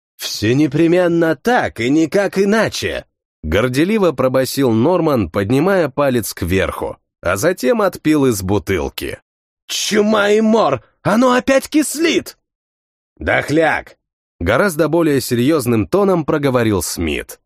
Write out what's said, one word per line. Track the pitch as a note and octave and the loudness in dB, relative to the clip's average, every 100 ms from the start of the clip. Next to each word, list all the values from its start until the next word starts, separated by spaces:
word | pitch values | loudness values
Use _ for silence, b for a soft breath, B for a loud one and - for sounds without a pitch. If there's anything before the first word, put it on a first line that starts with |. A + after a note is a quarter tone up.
| _ - | _ -14
"Все | - - G#2+ | -12 -4 0
непременно | C3 D3+ C#3+ E3 F3 F3 E3+ D#3+ D3+ | 2 0 2 2 2 2 2 0 0
так | - B3 A2+ - | 0 0 -2 -4
и | A#2 | 0
никак | D#3 D#3+ G3 F#3+ F#3+ | 0 2 0 0 0
иначе", | G3 A3 D#3 - F#2+ B1+ - _ _ _ D#2 | 0 0 0 -4 -6 -8 -12 _ _ _ -2
горделиво | F2+ B2+ B2+ F3+ A3 F3+ | 0 0 0 0 2 0
пробасил | C3+ C3 C3 C3 - C3 | 0 0 0 -2 0 2
Норман, | A2 C#3 F3+ D#3+ C3 F#2 | 2 2 2 2 0 -2
поднимая | G#2 G2+ C3 F3+ F#3+ D3 | -2 0 0 2 2 0
палец | C#3+ C#3 B2 G2+ | 0 0 0 -2
кверху, | - E2+ F#2 E2 - - - _ _ | -6 -2 0 0 -4 -10 -12 _ _
а | F2 G2 | -4 -2
затем | D3+ F#3 B3+ B3+ | -2 0 0 0
отпил | G3 - D3+ D3+ C3+ | 0 -2 0 2 2
из | G#2 | 0
бутылки. | F#2 G2+ - F2+ C2+ - C#2 - _ _ _ _ - | -2 -2 -2 -4 -4 -8 -12 -12 _ _ _ _ -12
"Чума | - - G#3+ G#3 G#3+ G3+ | -8 -2 0 2 2 2
и | G#3+ | 2
мор! | A3 A3 F3 B2 b b | 2 2 2 -2 b b
Оно | D#3+ G#3+ B3+ | -2 2 2
опять | B3 B3+ C4+ - | 2 2 0 0
кислит!" | D4+ C#4+ C#4 E4 C#4 - - _ _ _ _ _ _ _ - | -2 -2 -2 -2 -2 -6 -12 _ _ _ _ _ _ _ -8
"Дохляк!" | D#2+ B2 B2+ D3+ D#3 G2+ - - _ _ _ - | -2 -2 0 0 0 0 -6 -20 _ _ _ -6
гораздо | F2 B2 G3+ D3+ D#3 | 0 0 0 0 0
более | E3+ D#3+ C#3 | 0 2 0
серьезным | - A#2 B2+ D#3+ A#2+ A2+ G2+ | 0 0 2 0 2 0 0
тоном | F#3 G3 F3+ | 2 2 2
проговорил | D3+ D#3 C#3+ B2 A2+ G2 | 0 0 0 2 2 0
Смит. | - - E2 C2+ - - | -2 -4 -4 -4 -8 -16